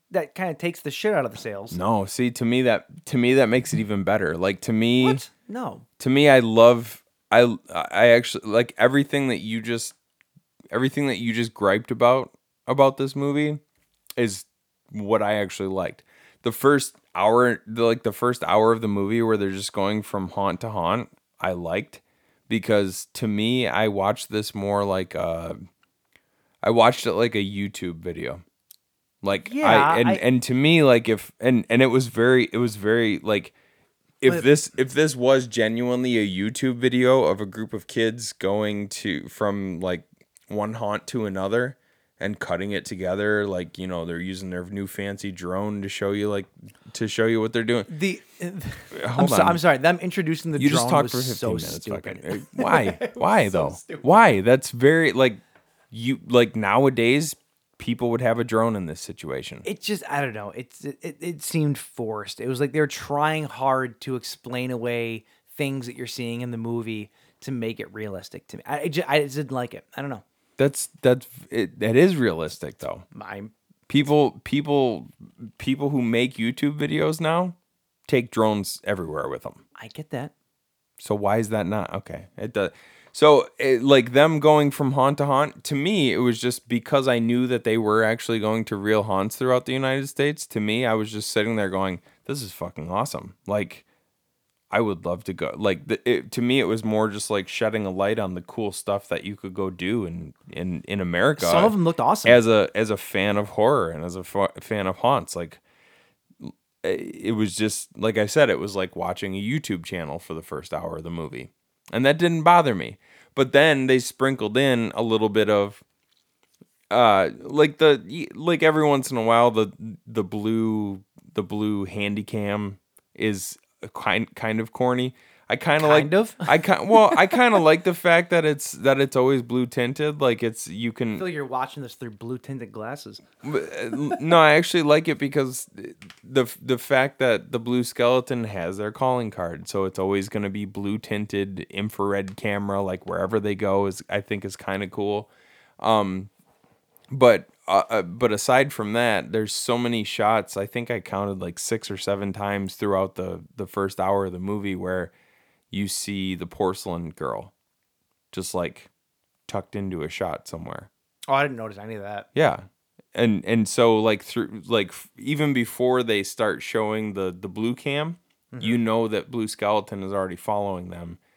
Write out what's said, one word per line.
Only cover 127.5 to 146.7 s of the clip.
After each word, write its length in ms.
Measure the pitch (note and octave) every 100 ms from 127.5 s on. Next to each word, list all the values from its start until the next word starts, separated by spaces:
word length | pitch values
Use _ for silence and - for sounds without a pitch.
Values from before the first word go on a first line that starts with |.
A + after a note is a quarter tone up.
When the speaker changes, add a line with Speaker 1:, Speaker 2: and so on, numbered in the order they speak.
| G#3
Speaker 1:
<laughs> 0 |
Speaker 2:
like 260 | D#3 D#3
the 80 | F#3
fact 380 | E3+ F3+ E3+ F3
that 140 | F3 D#3
it's, 260 | C#3+ -
that 260 | - A#2 C3+
it's 160 | C3+ C3+
always 260 | B2+ C3+
blue 240 | A#2+ B2 B2
tinted. 520 | - A#2+ C3+ D3+ D3
Like, 220 | C3+ A#2
it's, 240 | A#2 G#2+ -
you 260 | F#2+ A#2
can 220 | A2+ A#2
Speaker 1:
I 40 | G#2+
feel 80 | F#3
like 80 |
you're 100 | D#3
watching 380 | C3+ B2+ C3 -
this 120 | B2+
through 180 | - A#2+
blue 260 | G#2 A#2 B2+
tinted 340 | - C3+ A2+
glasses. 480 | G#2+ G#2+ C#3 G#2+ G#2 _ _
Speaker 2:
But, 200 | - A2+
uh, 120 | D#2+ - A#2+
n-, 200 | B2 D3 -
no, 180 | D#3 E3+
I 140 | D#3
actually 280 | D3+ E3+ F3
like 240 | D3 D3+ E3
it 100 | D3
because 500 | C#3 D3 C3 B2+ - - - - - -
the, 260 | - C3 A#2+ -
the 160 | A#2 B2
fact 400 | - C3+ C#3 -
that 340 | C3 G#2+ -
the 60 | B2
Blue 240 | A2+ B2
Skeleton 600 | B2 - A#2+ B2+ B2 B2
has 340 | A2 G2+ E2+ F#2+
their 140 | G#2
calling 380 | G#2+ C3 B2 A2+
card, 380 | F#2+ E2+ E2 -
so 160 | G2+
it's 140 | F#2+ F#2
always 320 | F#2+ G2+ G2
gonna 180 | A2 G2+
be 160 | G2+
blue 320 | G2+ G2+ G2+ G#2+
tinted 720 | - G#2 G#2 G2+ G2 F#2+ -
infrared 680 | - G#2 - G2+ G2+ G2 G2+
camera, 440 | A2 G2+ G2+ G2
like, 240 | G2 F#2
wherever 340 | - F2 F#2 A2
they 160 | G#2
go 300 | G2 G2+ G2 G2
is, 160 | F#2 -
I 140 | G#2
think, 240 | G2 G2+ F#2+
is 100 | -
kinda 300 | - G2 G2
cool. 420 | G2 G2+ G#2 - _ _ _ _ _
Um, 500 | - A2 G2 F#2 G2+ _ _ _ _